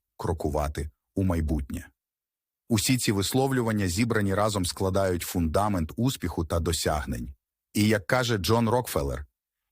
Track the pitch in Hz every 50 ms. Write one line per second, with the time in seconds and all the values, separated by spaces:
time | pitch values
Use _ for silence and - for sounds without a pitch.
0 | _ _ _ - - - 85 80 - 78 71 76 73 73 73 - 80 76 - _
1 | _ _ - - 98 92 85 82 76 73 76 73 69 - - - - - _ _
2 | _ _ _ _ _ _ _ _ _ _ _ _ _ - 117 104 - - 131 123
3 | - - 107 98 98 - - 131 135 139 135 127 120 113 110 104 101 92 82 92
4 | 123 117 - 107 104 98 95 98 104 110 101 104 92 87 - - 98 95 92 98
5 | 95 95 90 85 - - - 90 85 80 76 95 101 107 104 90 80 76 - -
6 | 117 135 131 - - 87 - - 82 78 - 85 78 87 80 - - 90 78 76
7 | 69 - 65 60 60 62 - _ _ _ _ _ _ _ - 110 104 107 107 104
8 | - - 131 127 127 117 120 101 87 82 110 117 117 110 110 123 127 - - 80
9 | 71 69 64 64 69 - _ _ _ _ _ _ _ _